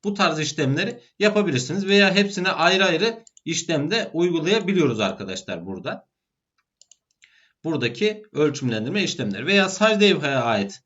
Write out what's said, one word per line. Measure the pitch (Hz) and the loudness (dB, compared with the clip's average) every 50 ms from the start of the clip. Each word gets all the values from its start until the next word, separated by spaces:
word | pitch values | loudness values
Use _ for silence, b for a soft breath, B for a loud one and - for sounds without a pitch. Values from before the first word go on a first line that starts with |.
| - | -4
bu | 208 202 | -4 -2
tarz | 202 190 170 156 156 | 0 0 0 0 -2
işlemleri | 156 147 - - 147 131 135 160 196 233 240 B B B B _ | -4 -4 -2 -2 0 0 0 0 -2 -4 -6 B B B B _
yapabilirsiniz. | 196 214 208 208 202 170 143 120 - - 160 202 196 | 0 2 4 2 2 2 0 -2 -2 -2 -4 -4 0
Veya | 190 202 202 202 190 180 | 4 4 6 6 6 4
hepsine | 202 202 196 202 185 175 190 | 2 2 2 0 -2 -2 -2
ayrı | 165 139 160 175 190 185 190 | 0 2 2 4 4 4 2
ayrı | 185 160 160 196 233 226 - - - _ - _ | 2 2 2 0 -2 -2 -4 -16 -20 _ -12 _
işlemde | 156 165 - - - 165 147 143 160 208 233 180 - - | -6 -6 -6 -2 -2 -2 -2 0 0 -2 -2 -2 -4 -2
uygulayabiliyoruz | 160 175 180 175 165 156 175 208 226 190 180 196 180 151 131 113 107 | 0 0 0 0 0 0 2 0 0 2 0 2 2 2 2 2 0
arkadaşlar | 107 92 - - 98 92 92 - - - 92 85 87 | -2 -2 -2 -6 -8 -8 -8 -10 -8 -10 -10 -10 -8
burada. | 95 95 90 - 156 190 - _ _ _ _ _ _ _ _ _ _ _ _ _ _ _ _ - _ - _ _ _ _ _ b b b b b b b b - | -10 -10 -10 -8 -10 -10 -10 _ _ _ _ _ _ _ _ _ _ _ _ _ _ _ _ -20 _ -20 _ _ _ _ _ b b b b b b b b -6
Buradaki | 170 160 135 120 117 120 - 202 214 208 - - _ - | -4 -4 -2 -2 -4 -2 0 -2 -2 -2 -4 -14 _ 0
ölçümlendirme | 139 151 151 147 - 135 123 113 107 107 131 185 202 185 | 0 0 2 0 -2 -2 -2 -2 -2 -4 -2 -2 -2 -2
işlemleri | - - - 123 104 98 101 123 | -2 -4 -4 -4 -4 -4 -4 -2
veya | 165 202 202 190 190 | 0 2 2 2 0
sadece | 196 - 214 220 214 202 208 202 | 0 2 2 2 4 4 4 4
levhaya | 175 151 147 139 139 131 117 | 4 2 0 -2 -2 0 0
ait | 117 113 101 101 101 - - _ | 0 0 0 -2 -4 -8 -16 _